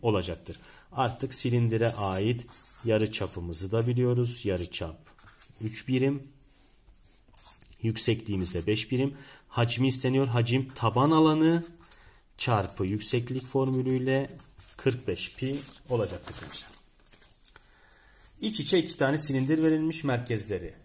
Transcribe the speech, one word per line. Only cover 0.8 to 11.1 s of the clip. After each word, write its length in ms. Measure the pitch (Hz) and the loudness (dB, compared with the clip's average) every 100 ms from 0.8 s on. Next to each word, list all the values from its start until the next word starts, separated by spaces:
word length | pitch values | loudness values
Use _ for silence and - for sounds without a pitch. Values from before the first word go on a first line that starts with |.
| - | -10
Artık 420 | 131 120 120 131 | -2 -2 -2 2
silindire 580 | - 123 120 117 110 113 | 4 4 4 2 2 0
ait 540 | 113 98 92 110 120 - - - - | 0 0 2 0 -2 -4 -6 -4 -2
yarıçapımızı 880 | 113 107 107 - 92 87 85 82 95 | 0 2 2 -2 -6 -6 -6 -4 -2
da 140 | 113 120 | 0 2
biliyoruz. 580 | 123 123 120 117 - | 2 2 2 2 0
Yarıçap 540 | 101 90 87 - 85 80 - - - - - - | 0 -2 -4 -8 -8 -12 -20 -20 -20 -16 -16 -10
üç 280 | 110 - - | -8 -6 -2
birim. 340 | 127 135 143 - - _ - - _ _ - - - _ - - - - - | 0 0 -2 -8 -20 _ -20 -20 _ _ -20 -20 -20 _ -10 -6 -6 -8 -6
Yüksekliğimiz 720 | 113 110 - 110 - 98 87 | -2 4 4 2 -2 -2 -2
de 120 | 85 90 | -2 0
beş 240 | 110 - | -2 0
birim. 240 | 127 139 - - - _ | -2 -2 -4 -16 -20 _
Hacmi 400 | - 120 120 131 | 0 0 2 2
isteniyor. 400 | 131 131 135 135 | 2 2 2 2
Hacim 400 | 127 120 131 135 | 2 2 0 -2
taban 360 | - 113 117 147 | -2 0 4 4